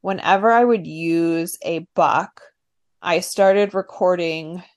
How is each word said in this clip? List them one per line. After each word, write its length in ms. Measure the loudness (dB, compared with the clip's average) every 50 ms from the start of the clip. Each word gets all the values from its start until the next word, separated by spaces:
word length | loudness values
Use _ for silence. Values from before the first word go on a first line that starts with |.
whenever 500 | -6 -6 -6 -4 0 0 0 2 4 4
I 140 | 4 4 4
would 220 | 4 2 0 -2 -8
use 680 | -12 -6 -4 -2 0 0 0 0 -2 -2 -4 -6 -10 -10 -8
a 240 | -6 -6 -6 -8 _ _
buck, 460 | 0 2 2 2 0 -2 -4 _ -20 -20 _ _ _ _ _ _ _ _ _ _ _ -4
I 180 | -2 -2 -2
started 540 | -2 -4 0 2 4 4 4 4 2 0 -2
recording 880 | -6 -8 -6 -6 -2 0 0 0 0 -2 -4 -4 -6 -8 -10 -12 -14 -16 _ _